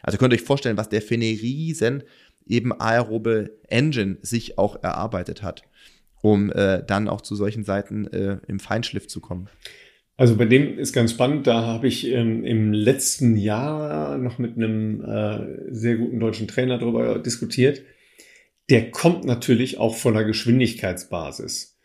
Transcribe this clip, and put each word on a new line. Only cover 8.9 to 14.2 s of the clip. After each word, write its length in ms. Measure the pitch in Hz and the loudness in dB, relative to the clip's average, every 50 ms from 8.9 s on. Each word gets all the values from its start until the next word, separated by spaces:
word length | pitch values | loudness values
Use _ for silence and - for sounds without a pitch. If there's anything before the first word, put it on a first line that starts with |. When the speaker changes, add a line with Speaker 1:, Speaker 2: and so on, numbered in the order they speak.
| - 98 - - | -8 -8 -10 -10
Speaker 1:
zu 120 | - - | -14 -14
kommen. 280 | - - 90 90 95 - _ _ _ - - - - - _ _ _ _ _ | -12 -10 -10 -10 -10 -14 _ _ _ -20 -20 -20 -20 -20 _ _ _ _ _
Speaker 2:
Also 200 | - 131 120 113 | 4 6 6 6
bei 80 | 107 120 | 6 4
dem 340 | 107 123 135 151 - - - | 6 6 6 4 2 -2 -6
ist 140 | 139 - | -6 -2
ganz 200 | - 131 117 113 | 0 2 2 2
spannend, 340 | - - 123 131 151 147 - | 2 0 0 0 0 2 2
da 160 | 123 117 117 | 2 2 2
habe 260 | 113 117 117 113 127 123 | 2 -2 -2 0 0 0
ich, 180 | - - - | 0 0 -2
ähm, 380 | - 127 120 113 113 113 113 - | -2 0 0 0 0 0 -2 -2
im 280 | 120 117 110 110 107 | -2 0 2 2 2
letzten 640 | 107 107 107 117 120 135 - - - - 135 120 113 | 2 2 2 2 2 2 0 -4 -2 2 4 4 4
Jahr 840 | 107 101 107 107 113 131 147 156 151 151 147 151 156 156 143 143 | 4 2 0 0 -2 -2 -4 -4 -4 -6 -4 -4 -4 -4 -4 -4
noch 200 | 135 | -4